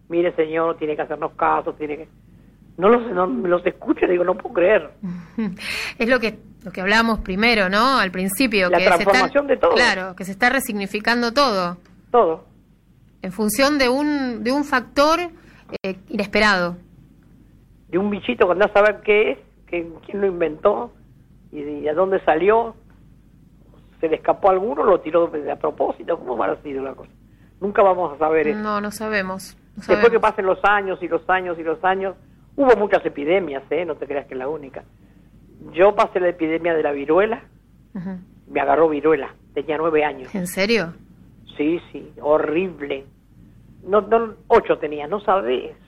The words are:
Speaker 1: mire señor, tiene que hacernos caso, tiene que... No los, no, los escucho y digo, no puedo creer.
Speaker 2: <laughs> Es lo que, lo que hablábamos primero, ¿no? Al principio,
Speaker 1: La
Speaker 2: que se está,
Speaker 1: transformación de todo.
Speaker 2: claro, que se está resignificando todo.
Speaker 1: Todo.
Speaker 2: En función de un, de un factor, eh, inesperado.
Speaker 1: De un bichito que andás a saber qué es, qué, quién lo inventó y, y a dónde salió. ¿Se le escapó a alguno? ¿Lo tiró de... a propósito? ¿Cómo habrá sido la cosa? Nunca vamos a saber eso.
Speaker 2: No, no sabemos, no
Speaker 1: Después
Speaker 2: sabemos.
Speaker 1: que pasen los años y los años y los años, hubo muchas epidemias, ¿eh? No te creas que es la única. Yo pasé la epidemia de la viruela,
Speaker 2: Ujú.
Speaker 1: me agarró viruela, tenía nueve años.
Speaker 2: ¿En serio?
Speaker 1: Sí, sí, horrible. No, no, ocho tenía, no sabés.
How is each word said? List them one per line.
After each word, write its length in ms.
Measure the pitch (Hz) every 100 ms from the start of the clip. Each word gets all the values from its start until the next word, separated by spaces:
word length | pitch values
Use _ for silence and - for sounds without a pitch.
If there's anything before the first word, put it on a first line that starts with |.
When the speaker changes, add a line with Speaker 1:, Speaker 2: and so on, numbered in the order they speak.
| -
Speaker 1:
mire 240 | 170 175 165
señor, 420 | 156 160 165 165
tiene 180 | 156 151
que 80 |
hacernos 300 | 147 147 151
caso, 400 | - 160 156 160
tiene 240 | 143 151 151
que... 100 | 156 _ _ - - _ - -
No 120 | 196
los, 200 | 240 226
no, 140 | 180 185
los 380 | 247 180 175 175
escucho 400 | - 254 - 349
y 40 |
digo, 140 | 175
no 120 | 175 185
puedo 200 | - 196
creer. 340 | 180 202 147 - 185 180 - -
Speaker 2:
<laughs> 140 | 208 180 - - - -
Es 100 | 233
lo 100 | 247
que, 200 | 214 - - -
lo 80 | 180
que 100 | -
hablábamos 380 | 185 220 226 214
primero, 500 | - 185 233 220 185
¿no? 300 | 208 254 254
Al 120 | 190
principio, 580 | 185 190 - 262 208 180
Speaker 1:
La 80 | 175
Speaker 2:
que 40 | 185
se 40 |
está, 80 | 175
Speaker 1:
transformación 440 | 196 247 214 285 277
de 100 | 254
todo. 140 | 254 233
Speaker 2:
claro, 400 | 233 190 190 180
que 100 | 196
se 60 |
está 180 | 196 247
resignificando 840 | 269 247 208 196 208 220 240 240
todo. 440 | 240 269 190 175 175 - - _
Speaker 1:
Todo. 320 | 240 175 160 - _ _ _ _ _ _ _
Speaker 2:
En 100 | 190
función 460 | - 214 214 277 294
de 100 | 247
un, 540 | 262 302 294 254 214
de 80 | 226
un 120 | 285 294
factor, 540 | 262 233 277 302 339 349 330 - - - -
eh, 140 | 190 185 -
inesperado. 640 | 208 - 208 214 190 175 175 - - - _ _ - - - _ _ _
Speaker 1:
De 100 | 170
un 120 | 208
bichito 360 | 202 - 233 185
que 60 |
andás 180 | 175 208
a 20 |
saber 280 | 202 208 208
qué 280 | - 208 240
es, 60 | 269 - _ _
qué, 220 | 175 165 160 -
quién 160 | 202
lo 60 | 196
inventó 640 | 170 160 156 202 202 240 - - - _ - -
y, 100 | 147
y 260 | 147 147 147
a 60 |
dónde 260 | 156 190 190
salió. 520 | - 156 190 226 233 - - - - - _ _ _ - - - - _
¿Se 100 | 160
le 80 | 156
escapó 320 | - 160 196
a 20 |
alguno? 320 | 190 214 285
¿Lo 160 | 196 175
tiró 280 | 156 170 170
de... 220 | 156 147
a 40 | 147
propósito? 600 | 151 - - - - 170
¿Cómo 220 | 113 113
habrá 180 | - 151
sido 220 | 151 135
la 100 | 135
cosa? 160 | 127 - _ _ - - -
Nunca 200 | 196 214
vamos 320 | 196 180 165
a 40 | 143
saber 300 | 156 160 151
eso. 100 | 214
Speaker 2:
No, 220 | 214 208
no 100 | 208
sabemos, 640 | 208 214 208 185 190 - -
no 60 | _ -
Speaker 1:
Después 200 | - 208
Speaker 2:
sabemos. 120 | 233
Speaker 1:
que 80 | 220
pasen 260 | 214 208 190
los 140 | 185
años 360 | 196 208 190 170
y 60 | 165
los 200 | 165 -
años 280 | 185 180 165
y 60 |
los 200 | 160 156
años, 320 | 185 190 190 180 - _ _ -
hubo 200 | 262 208
muchas 280 | 208 185 160
epidemias, 580 | 143 143 190 160 135 -
¿eh? 160 | 151 170
No 100 | 143
te 100 | 139
creas 220 | 139 131
que 60 |
es 40 | 131
la 80 | 131
única. 340 | 156 135 - - _ _ _ _ - - - -
Yo 220 | 156 202 208
pasé 240 | 214 190
la 100 | 175
epidemia 440 | 170 160 165 170 160
de 80 |
la 80 | 151
viruela, 500 | 143 139 175 220 175 - _ _ _ _ 202
Speaker 2:
Ujú. 240 | 185 180 - - -
Speaker 1:
me 80 | 143
agarró 280 | 139 139 160
viruela, 440 | 147 151 147 123 - _
tenía 240 | 147 147 151
nueve 260 | 165 151
años. 300 | 147 135 127 202
Speaker 2:
¿En 100 | 180
serio? 460 | 190 202 226 170 - - - - - - -
Speaker 1:
Sí, 220 | 151 170 -
sí, 200 | 143 151 -
horrible. 840 | 139 151 151 160 190 151 143 135 139 _ _ - - - - -
No, 180 | - 208
no, 320 | 196 226 226 - -
ocho 300 | 233 - 156
tenía, 300 | 151 147 147
no 140 | 202
sabés. 540 | 208 190 160 127 156 -